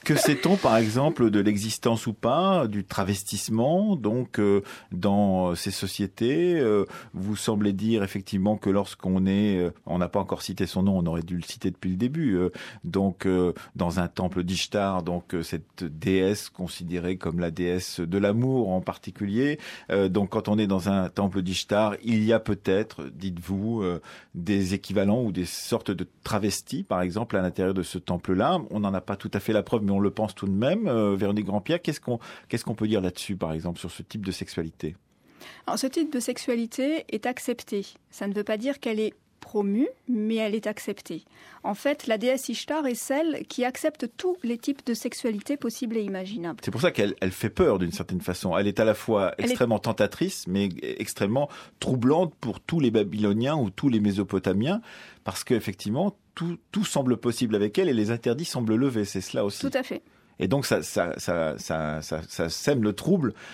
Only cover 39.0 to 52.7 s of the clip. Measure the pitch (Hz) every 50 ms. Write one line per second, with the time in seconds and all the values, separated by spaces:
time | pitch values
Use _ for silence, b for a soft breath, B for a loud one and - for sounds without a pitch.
39 | 220 208 - _ _ _ _ _ - - - 214 202 196 202 226 294 494 523 -
40 | _ - 247 214 214 220 226 220 220 214 208 220 - 214 208 - - 214 196 -
41 | - - 170 165 - B B B B B B B B 185 208 - - 277 294 294
42 | - 247 220 208 226 247 262 262 - - 226 - - - 294 320 294 254 240 -
43 | - - 269 285 330 320 285 - - - - - 240 247 254 - - 311 302 -
44 | 277 233 - - - 359 349 - - 233 240 233 - 285 277 - - 247 226 214
45 | - 247 - - - 240 214 202 - - 285 285 - 233 226 - 254 220 226 226
46 | 208 202 190 185 185 190 214 285 170 165 233 - - - 95 117 175 170 - -
47 | 101 104 - - 98 92 - - - 107 - - 185 143 104 90 90 82 - -
48 | 85 - 90 87 - - 90 - - 95 82 95 101 104 98 - 110 110 107 -
49 | - 117 110 101 95 85 - - - 233 254 - 127 117 110 98 - 117 107 -
50 | 104 98 - - 165 196 - - - 180 95 101 101 - 175 - - - - -
51 | 107 - - - 104 98 113 139 147 B B B B B B _ - - 131 123
52 | 113 131 151 170 185 160 - _ - 117 92 - - -